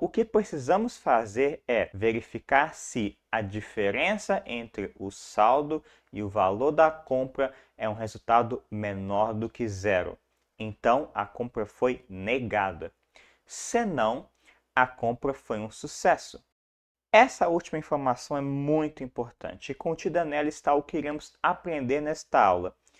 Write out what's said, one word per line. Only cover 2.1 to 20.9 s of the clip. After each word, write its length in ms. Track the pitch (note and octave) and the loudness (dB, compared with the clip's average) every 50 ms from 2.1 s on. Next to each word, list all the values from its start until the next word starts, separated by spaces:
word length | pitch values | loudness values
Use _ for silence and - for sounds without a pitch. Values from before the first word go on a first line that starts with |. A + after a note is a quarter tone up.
| A2 A#2 - - - A2+ - - C#3 C3+ D3+ D#3 - | 0 0 -4 -8 -12 -10 -2 2 4 4 4 2 -2
se 440 | - - - - B2+ G#2 G2+ - _ _ - | -12 -14 -8 -4 -4 -4 -4 -4 _ _ -4
a 100 | - A2+ | -4 -4
diferença 1000 | G#2 G2 G2+ G#2+ G2+ - - A2+ G2+ G2 G#2 B2+ D#3+ F#3 G#3+ G3+ - - G3 - - | -4 -4 -8 -10 -10 -8 -4 -2 0 0 0 0 0 -2 -2 -2 -2 -2 -4 -4 -4
entre 460 | - A2+ A#2 A#2 A#2+ - A2 G2 - - - | -8 -10 -10 -12 -10 -8 -8 -8 -8 -8 -10
o 120 | F#2+ G2 | -10 -10
saldo 720 | - - - - - G#2 G#2 A#2 C3 D3 D3+ D3 D#3 D#3 - _ _ _ _ _ | -10 -12 -16 -4 2 4 6 6 6 4 2 -2 -4 -6 -8 _ _ _ _ _
e 120 | - G2+ G#2+ | -8 -8 -6
o 60 | G2+ | -4
valor 420 | G2 G#2+ F#2+ F#2+ G2 G#2+ C3 D3+ | 0 2 2 2 2 2 0 0
da 180 | D3+ E3+ D#3+ D#3 | 4 4 4 4
compra 640 | D#3 - - - C3 C3 C3 C3 - - C3+ C3 - - - _ _ | 2 -2 -6 -4 -2 -2 -2 -4 -4 -4 -4 -4 -4 -8 -20 _ _
é 100 | - A2+ | -6 -6
um 60 | A2 G#2 | -6 -4
resultado 720 | A2+ A2+ G#2 - - _ - A#2 A#2+ A#2 A2 B2 - - - | -4 -6 -8 -10 -6 _ 4 4 4 4 2 -2 -8 -10 -8
menor 640 | A2 G#2+ G#2 G#2 G2 G2 G2 F#2+ G2+ G2+ G#2+ A2+ A2 | -8 -6 -4 -4 -4 -6 -4 -2 0 0 0 0 0
do 160 | G#2+ A2+ A2+ | -4 -6 -6
que 180 | - - A#2+ | -4 -4 -6
zero. 500 | G#2+ G2 F#2 F#2+ G#2 F#2+ F2+ E2+ E2+ F2 - _ _ _ _ _ _ _ | -4 -4 -2 0 2 2 2 0 -2 -6 -14 _ _ _ _ _ _ _
Então, 540 | - A2 G#2+ G#2 _ - A#2 A#2+ C#3 D3+ - - | -12 -12 -12 -6 _ 2 4 4 2 2 -4 -6
a 120 | G#2 G#2 | -6 -6
compra 400 | - - - A#2+ B2 - A#2 G#2+ | -6 -6 -8 -8 -6 -4 -6 -6
foi 380 | - - - B2+ B2+ B2 - _ - | -6 -4 0 0 0 0 -2 _ -14
negada. 800 | F#2+ F#2 F#2+ G#2+ B2+ C3+ B2 G#2 G2+ G#2 G2 F#2+ F2 D#2+ D#2+ E2 _ _ _ _ _ - _ _ _ _ _ | -12 -6 -4 -2 -2 -2 -2 -2 0 0 0 -2 -4 -6 -12 -14 _ _ _ _ _ -20 _ _ _ _ _
Senão, 800 | - - - - - - A#3 A#3 G3+ E3 B2+ A2 A2 A#2+ C3+ - _ _ _ _ _ _ _ _ _ - | -18 -16 -14 -8 -2 0 0 0 0 0 2 2 2 0 -2 -8 _ _ _ _ _ _ _ _ _ 2
a 120 | C3 B2+ | 2 2
compra 460 | - - - A#2+ A#2 B2 - - C#3 C3+ | 2 0 -4 -2 -2 -2 -2 -2 -4 -4
foi 260 | - - - A#2 G#2+ | -4 -6 -6 -6 -6
um 100 | G#2+ A2 | -6 -8
sucesso. 720 | - - - D3 - - - F#3 D#3+ - - - - - _ _ _ _ _ _ _ _ _ _ _ _ _ _ | -12 -12 -14 -12 -6 0 2 2 2 2 0 -12 -18 -20 _ _ _ _ _ _ _ _ _ _ _ _ _ _
Essa 360 | - G#3+ B3+ C4 - - F#3+ | 8 8 8 6 4 0 0
última 300 | E3+ E3+ F3 - - - | 2 0 0 -2 -4 -8
informação 580 | D#3 D3+ - D3+ C#3+ C#3 C3 A#2+ - - - C#3+ | -8 -4 -4 -4 -2 0 0 -2 -2 -4 -6 -6
é 60 | C#3+ | -4
muito 640 | C#3 C#3 C#3 C#3 C#3 D3 D3+ D#3 D#3 D3+ D3+ - C3 | -4 -4 -4 -2 0 2 2 2 0 -2 -6 -8 -14
importante 680 | B2 - - A#2 A#2 - - - - - - - - | -10 -8 -8 -8 -8 -8 -12 -12 -12 -12 -10 -10 -12
e 40 | C#3 | -10
contida 500 | - - E3 E3 - - F#3 D3+ F3 E3+ | -6 -6 -6 -4 -4 -4 -2 0 0 0
nela 240 | D3+ C#3+ D3 D3+ D3+ | 0 0 -2 -2 -2
está 240 | D3 - - D3 D3 | -2 -2 0 2 2
o 100 | D3 D3 | 2 2
que 140 | - | -2